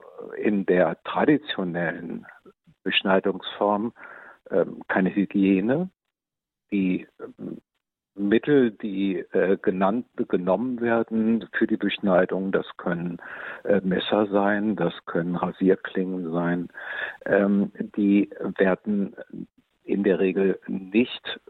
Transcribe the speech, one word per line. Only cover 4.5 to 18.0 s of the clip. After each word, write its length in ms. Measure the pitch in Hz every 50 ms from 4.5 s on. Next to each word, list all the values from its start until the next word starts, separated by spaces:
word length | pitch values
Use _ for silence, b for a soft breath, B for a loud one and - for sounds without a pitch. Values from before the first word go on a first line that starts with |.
ähm, 300 | - 92 80 82 85 - - -
keine 260 | - 98 95 90 -
Hygiene. 760 | 101 95 - - 101 98 95 98 92 98 117 135 165 185 185 - _ _ _ _ _ _ _ _ _ _ _ _ _ _ -
Die, 360 | 104 98 95 92 92 - - - _ -
ähm, 380 | - - - - - - - - - _ _ _ _ _ _ _ _ _ _
Mittel, 580 | 98 101 101 110 113 - 151 147 139 123 117
die, 460 | 104 - - 107 95 95 98 98 90 85 - -
äh, 260 | - 98 90 92 98 87
genannt, 440 | - 107 92 92 95 95 110 123 120 _ _
genommen 640 | - 117 - 107 92 90 92 92 101 123 131 123 113
werden 680 | 117 120 117 117 113 - 113 113 110 113 113 110 - -
für 160 | - - 113 110
die 80 | 110
Beschneidung, 760 | - 104 98 - - - 101 90 87 92 - - 92 95 98
das 160 | 92 82 76 - - -
können, 400 | - 92 87 85 85 87 85 - B B B B B B B B
äh, 180 | B - 101 95
Messer 440 | 95 95 90 95 - - 110 104 107
sein, 480 | 101 98 101 101 101 104 104 104 110 98
das 180 | 87 85 85 - - -
können 320 | - - 87 85 90 87
Rasierklingen 960 | 85 92 87 - - 95 92 95 - - - - 95 92 92 92 92 87 80
sein, 360 | 82 85 87 87 87 87 85 - - B B B B B B B B B B
ähm, 440 | - - 98 101 101 101 98 101 - - - - - -
die 360 | -